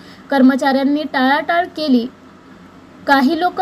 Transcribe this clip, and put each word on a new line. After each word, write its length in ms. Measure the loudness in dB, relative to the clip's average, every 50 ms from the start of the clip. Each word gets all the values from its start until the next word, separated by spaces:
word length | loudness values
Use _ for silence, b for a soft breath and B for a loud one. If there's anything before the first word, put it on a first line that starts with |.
| B B B B B B
कर्मचाऱ्यांनी 720 | 0 2 4 4 4 2 0 0 0 0 0 -2 -2 -4 -4 -4
टाळाटाळ 520 | -4 -2 0 0 0 0 -2 -2 -2 -2 -2 -4 -6
केली. 300 | -6 -2 0 0 0 0 -4 -10 -16 -20 -20 -20 -20 -20 -20 -20 -20 -20 -20 -20 -20 -20 -20 -20 -8 -2
काही 320 | 0 2 2 2 0 0 0
लोक 200 | -2 -2 -2 -2